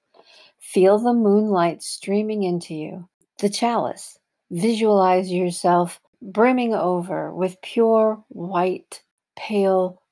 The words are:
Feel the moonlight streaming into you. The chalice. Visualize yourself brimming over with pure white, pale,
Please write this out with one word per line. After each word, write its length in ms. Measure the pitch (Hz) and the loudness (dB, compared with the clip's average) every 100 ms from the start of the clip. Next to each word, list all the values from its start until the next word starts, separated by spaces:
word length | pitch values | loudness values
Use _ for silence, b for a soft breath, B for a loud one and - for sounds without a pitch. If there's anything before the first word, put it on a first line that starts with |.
| _ b b b b b | _ b b b b b
Feel 400 | - - 185 208 | -6 2 4 4
the 140 | 240 | 2
moonlight 680 | 240 214 202 214 190 170 160 | 2 4 4 2 2 0 -2
streaming 640 | - - - 202 214 214 | -10 -10 -4 -2 -2 -4
into 300 | 190 175 - | -2 -4 -6
you. 340 | 160 156 175 175 _ _ - | -10 -12 -14 -18 _ _ -6
The 100 | 202 | -6
chalice. 680 | 208 233 233 127 - - - _ _ - | -2 -2 -2 -4 -6 -16 -20 _ _ -12
Visualize 800 | 175 214 226 220 202 185 185 185 | -4 -2 0 4 4 4 2 0
yourself 680 | 180 180 175 180 175 175 - _ _ | -2 -2 -2 2 2 2 -4 _ _
brimming 520 | 202 190 240 254 240 | -6 2 2 2 0
over 600 | 208 175 180 175 156 151 | -2 0 -2 -4 -6 -6
with 280 | 165 185 185 | -4 -4 -6
pure 600 | - - 226 226 220 214 - | -6 0 4 4 2 -2 -10
white, 720 | - 175 185 185 185 - - _ _ _ - | -12 -6 -2 -2 -2 -10 -20 _ _ _ -16
pale, 640 | - 208 196 185 185 180 _ | -6 0 2 2 0 -4 _